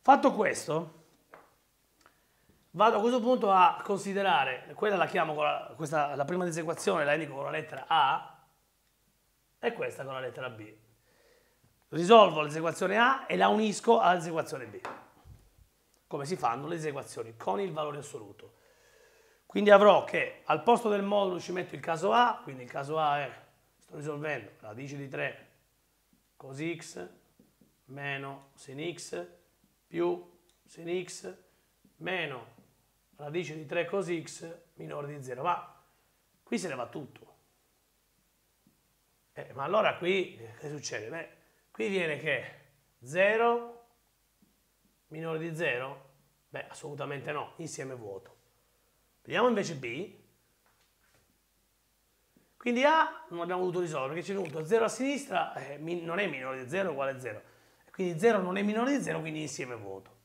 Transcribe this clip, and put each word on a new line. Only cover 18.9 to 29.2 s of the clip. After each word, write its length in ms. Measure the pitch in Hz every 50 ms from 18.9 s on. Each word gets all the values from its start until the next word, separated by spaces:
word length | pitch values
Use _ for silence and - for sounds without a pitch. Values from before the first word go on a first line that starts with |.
| _ _ - - _ _ _ _ _ _ _
Quindi 260 | _ - 196 208 202
avrò 340 | 202 196 208 208 180 143 -
che 380 | - - 165 135 - - - -
al 180 | - 151 156 -
posto 240 | 233 240 226 233
del 160 | 220 208 202 196
modulo 340 | 202 202 202 196 185 180
ci 140 | 170 - -
metto 240 | 175 180 170 - -
il 60 | 147
caso 320 | - 170 165 156 165 202 220
A, 260 | 240 240 240 214 - -
quindi 200 | - 135 127 123
il 60 | 123
caso 280 | - 147 139 139 156
A 220 | 156 156 147 143 147
è, 220 | 143 123 113 - - _ _ _ _ _ _
sto 200 | _ _ _ 175
risolvendo, 540 | 156 143 151 147 147 147 156 147 123 104 104 - _
radice 340 | - 107 104 120 139 139 143
di 140 | 143 139 131
tre 400 | 147 147 143 135 113 - - _ _ _ _ _ _ _ _ _ _ _ _ _ _ _ _ _ _
cos 220 | _ - 135 135 139
x 460 | 156 165 170 - - - - - 180 185 - _ _ _ _ _ - _ _ _ _ _ _ _ _
meno 640 | - 135 139 143 143 139 139 139 139 139 139 - _ _
sin 420 | - - - 131 139 160 175 156
x 320 | - - - - 175